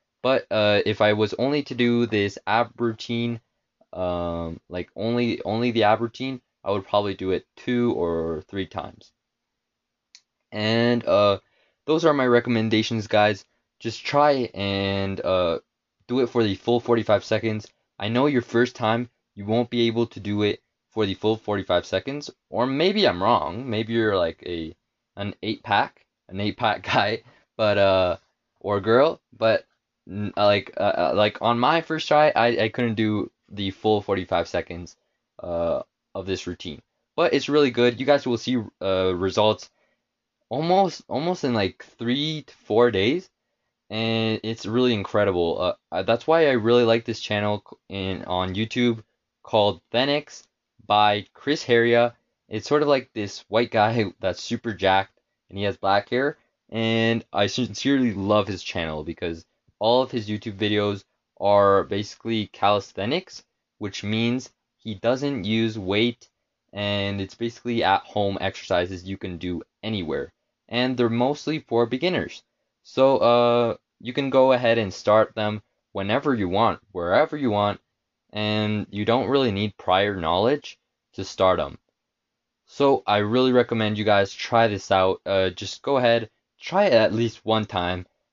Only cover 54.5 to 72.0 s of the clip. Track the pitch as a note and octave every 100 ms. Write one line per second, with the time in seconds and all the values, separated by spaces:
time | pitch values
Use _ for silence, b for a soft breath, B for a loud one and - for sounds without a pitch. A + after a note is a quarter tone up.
54.5 | A#2+ A#2 G2 F#2+ F#2+ F#2+ _ _ _ _
55.5 | G2 G2+ F#2+ G2 G2+ - B2 C#3+ - _
56.5 | _ _ A2 A2+ A2+ A2+ A2+ - F#2 G2
57.5 | - A2 G#2+ C3+ C#3 B2 G2 G2 G#2+ G2+
58.5 | F#2+ - F#2 D#2+ D#2 D#2 D#2+ E2+ E2 -
59.5 | _ _ - A2 B2 B2+ B2 G#2 G#2+ A#2
60.5 | G2 G#2+ G#2 G#2 G2+ _ _ _ - G2+
61.5 | G2+ G2+ G2 C2+ G2+ G#2+ - A2+ A2+ G2
62.5 | - G2+ G#2 - - G#2 E3+ - - _
63.5 | _ _ - G#2 - G2+ A2 A#2 B2+ -
64.5 | _ _ _ A2+ G2+ A#2 B2+ C#3+ C3+ F#2+
65.5 | A2+ A2+ A2 F#2 G2+ A#2+ B2 - _ _
66.5 | _ _ G2 G2+ G2+ G2 G2+ F#2+ - A#2
67.5 | - B2 A#2 F2 G2 - G#2 G2+ G2 G2
68.5 | - - F2+ F2+ F#2 F#2 G2 G2 F2 F2+
69.5 | F2 - _ G#2+ G#2+ D#2+ C#2+ C#2 _ _
70.5 | _ - A#2 B2+ B2 A#2+ A#2 B2+ D3 -
71.5 | D#3 - A#2 A#2 B2+